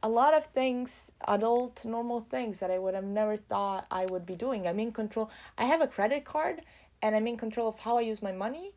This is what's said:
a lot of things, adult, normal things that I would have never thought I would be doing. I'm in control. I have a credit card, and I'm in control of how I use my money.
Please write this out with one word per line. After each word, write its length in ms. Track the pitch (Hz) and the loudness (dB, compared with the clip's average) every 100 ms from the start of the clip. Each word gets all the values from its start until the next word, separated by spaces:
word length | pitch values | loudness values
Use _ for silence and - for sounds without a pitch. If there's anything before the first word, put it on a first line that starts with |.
a 40 | 220 | 2
lot 280 | 233 277 311 | 4 6 6
of 100 | 311 | 4
things, 460 | - 262 247 254 - - _ - | 0 0 0 -4 -10 -20 _ 0
adult, 560 | 208 220 240 247 - | 2 4 4 2 -6
normal 380 | 226 226 240 240 226 | -6 -4 -2 -4 -4
things 300 | 254 233 185 | -4 -4 -4
that 100 | 185 | -2
I 80 | 185 | 0
would 160 | 190 | 0
have 100 | 190 | -2
never 320 | 196 208 214 214 | -2 0 0 -2
thought 520 | 208 202 202 190 - | -2 -2 0 -4 -4
I 160 | 185 185 | -4 -2
would 220 | 185 175 | -4 -6
be 80 | 180 | -6
doing. 320 | 240 240 180 | -2 -2 0
I'm 120 | 185 | 0
in 120 | 226 | -2
control. 400 | 226 214 226 220 - - - | -4 -4 -4 -4 -8 -20 -4
I 80 | 240 | 2
have 160 | 330 | 4
a 60 | 311 | 2
credit 360 | - 208 285 | 2 0 0
card, 380 | 285 302 320 330 - - _ _ | -2 -2 -2 -4 -12 -20 _ _
and 140 | 214 214 | 0 2
I'm 120 | 226 | 0
in 80 | 233 | -2
control 320 | 226 220 226 | -4 -2 -2
of 120 | 214 | -2
how 180 | 220 240 | 0 2
I 40 | |
use 200 | 226 214 | 2 -2
my 100 | 202 | -6
money. 420 | 185 208 294 381 | -4 -6 -6 -12